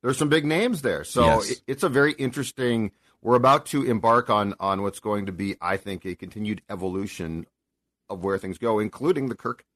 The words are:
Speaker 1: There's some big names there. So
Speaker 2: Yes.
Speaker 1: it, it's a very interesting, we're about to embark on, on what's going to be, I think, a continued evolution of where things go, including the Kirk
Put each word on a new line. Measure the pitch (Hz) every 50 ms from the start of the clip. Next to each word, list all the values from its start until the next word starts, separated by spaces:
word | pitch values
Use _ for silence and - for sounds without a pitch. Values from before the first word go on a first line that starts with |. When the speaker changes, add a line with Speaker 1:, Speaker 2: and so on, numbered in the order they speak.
Speaker 1:
There's | - 123 135 -
some | 160 147
big | 147 160 147
names | 147 156 170 220 254 240 160
there. | 139 120 90 73
So | 76 - - 120 120
Speaker 2:
Yes. | 113 113 113 - -
Speaker 1:
it, | 123 - _
it's | - 135 139
a | - -
very | 123 139 143 151
interesting, | 147 - 139 123 117 147 131 - - - 127 123 120 113 110 98 _ _ _ _ _ _
we're | _ 113 123
about | 123 120 131 139 151 -
to | - - 143
embark | 135 123 117 107 113 113 113 120 120 -
on, | 110 104 104 101 98 _
on | 95 98 98 95
what's | 101 101 98 -
going | _ 107 104 104 98
to | 98
be, | 92 85 101 98 95 _
I | - 87 98
think, | 98 - 101 95 85 _
a | 95 90
continued | _ - 90 - 107 107 107 107 92 _ _
evolution | 104 92 92 95 92 95 101 104 - - 90 80 82 82 - _ _ _ _ _ _ _ _ _ _ _ _ _
of | 101 92
where | 85 98 98 95
things | - 95 92 -
go, | 117 117 110 107
including | 107 104 - - 127 160 185 147 135 127
the | 113
Kirk | - - 120 123 _ _ _ _